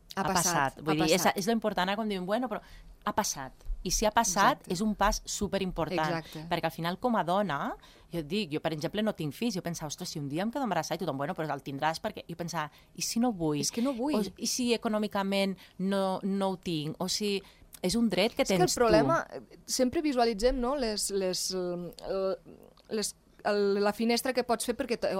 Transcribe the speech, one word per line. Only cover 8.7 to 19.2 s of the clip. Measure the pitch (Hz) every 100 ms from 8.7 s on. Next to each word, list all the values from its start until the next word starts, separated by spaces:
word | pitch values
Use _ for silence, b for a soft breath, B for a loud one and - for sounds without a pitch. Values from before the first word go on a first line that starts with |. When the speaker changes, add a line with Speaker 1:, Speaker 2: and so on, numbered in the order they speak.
Speaker 2:
exemple, | 156 156 208
no | 220
tinc | - 151
fills, | - 233
jo | 185
pensava, | 170 165 151
"Ostres, | - -
si | 165
un | 143
dia | 151
em | 214
quedo | 285
embarassada", | 247 165 151 165
i |
tothom, | 156 135
"Bueno, | 143
però | 185 156
el | 143
tindràs | - 135 156 160
perquè", | 214 - -
jo | 165
pensava, | 170 170 151 - b
"I | -
si | - 226
no | 247
vull?" | 190 156 147
Speaker 1:
És | 139
que | 233
no | 254
vull. | 240 277
Speaker 2:
O, | 254 196 -
"I | 240
si | - 240
econòmicament | 220 233 214 214 202 196 196 196 185 B B
no, | 190 196 190 185
no | 190 196 190
ho | 185
tinc?" | 185 160 151 -
O | 185
si... | - 208 196 - B B -
És | 180 220
un | 226
dret | 190 220
que | -
Speaker 1:
És | 262
que |
el | 196
Speaker 2:
tens | 359
tu. | -
Speaker 1:
problema, | 233 - - -